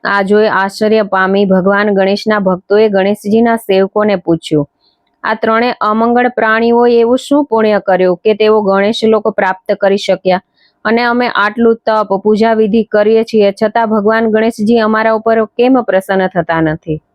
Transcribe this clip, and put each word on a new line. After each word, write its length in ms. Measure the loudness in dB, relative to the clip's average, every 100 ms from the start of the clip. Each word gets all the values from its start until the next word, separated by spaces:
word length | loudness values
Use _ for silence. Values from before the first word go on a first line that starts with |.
આ 180 | -2 -2
જોઈ 260 | 2 2 2
આશ્ચર્ય 560 | 0 -4 -2 0 0
પામી 420 | 0 -2 0 0
ભગવાન 440 | 2 2 2 0 0
ગણેશના 500 | 0 0 -2 -2 -2
ભક્તોએ 500 | -2 -4 _ 2 2
ગણેશજીના 640 | 2 0 -2 -2 0 2
સેવકોને 600 | -2 0 0 0 0 -2
પૂછ્યું, 540 | -2 -2 -4 -2 -4 -4 _ _ _ _ _
"આ 100 | -6
ત્રણે 420 | -4 -2 0 -2 -2
અમંગળ 480 | -2 0 0 0 -2
પ્રાણીઓએ 720 | -2 -2 0 0 2 2 2
એવું 180 | 2 0
શું 280 | 0 -2
પુણ્ય 360 | 0 0 0 0
કર્યું 320 | 0 0 0 0
કે 160 | -2
તેઓ 280 | 0 0 2
ગણેશ 400 | 0 0 0 0
લોક 240 | 0 0 -2
પ્રાપ્ત 460 | -2 -4 -4 -6
કરી 240 | -2 0 -2
શક્યા? 440 | -2 -2 -2 -2 _ _ _ _
અને 180 | -2 -2
અમે 240 | 0 -2 -2
આટલું 480 | -2 -4 0 0
તપ, 460 | 0 -2 -2 -2 -2
પૂજા 300 | 0 2 2
વિધિ 300 | 2 0 0
કરીએ 400 | 0 0 2 2
છીએ, 300 | 2 2 0 0
છતાં 260 | -2 -2 -2
ભગવાન 420 | 0 0 0 0
ગણેશજી 460 | 0 -2 -2 0 2
અમારા 340 | 2 0 0
ઉપર 340 | 0 0 0
કેમ 360 | -2 -2 2 2
પ્રસન્ન 460 | 2 -2 0 -2 0
થતા 340 | -2 -2 -2
નથી?" 400 | -2 -4 -6 -8 _